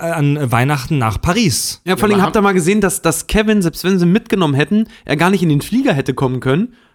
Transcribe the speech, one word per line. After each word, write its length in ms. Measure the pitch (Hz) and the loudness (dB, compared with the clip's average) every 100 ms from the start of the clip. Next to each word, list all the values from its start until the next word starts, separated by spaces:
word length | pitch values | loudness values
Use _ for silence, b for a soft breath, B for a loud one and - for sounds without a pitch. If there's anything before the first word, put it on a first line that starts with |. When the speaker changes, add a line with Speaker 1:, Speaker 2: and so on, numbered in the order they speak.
| 165 | -4
Speaker 1:
an 380 | 165 143 151 131 | -2 0 0 0
Weihnachten 460 | 117 135 143 - 151 | 0 2 -2 -2 -2
nach 240 | 110 98 | -2 -2
Paris. 580 | 160 196 202 110 - - 175 | -2 0 0 0 -6 -8 -4
Speaker 2:
Ja, 100 | 185 | 0
vor 140 | 208 | 2
Speaker 3:
Ja, 40 | 202 | 2
Speaker 2:
allem 60 | |
Speaker 3:
aber 20 | 185 | 2
Speaker 2:
habt 80 | 226 | 2
ihr 40 | |
mal 120 | 202 | 2
gesehen, 280 | 185 165 214 | 2 2 2
dass, 220 | 190 - | 0 0
dass 240 | 220 - - | -2 -2 -2
Kevin, 340 | 208 220 214 | 0 2 2
selbst 220 | 170 - | 0 -2
wenn 160 | 180 190 | -2 2
sie 60 | 175 | 2
ihn 60 | |
mitgenommen 440 | 208 - 202 156 135 | 2 0 -2 0 0
hätten, 320 | 151 208 220 B B | 0 0 -2 B B
er 100 | 147 | 0
gar 140 | 175 | 0
nicht 140 | 196 | 2
in 60 | 175 | 2
den 120 | 143 | 0
Flieger 320 | - 233 269 | 0 -2 0
hätte 220 | 143 135 123 | 0 -2 -2
kommen 240 | 131 127 | -2 -2
können. 340 | 131 147 240 b b | -2 -2 -2 b b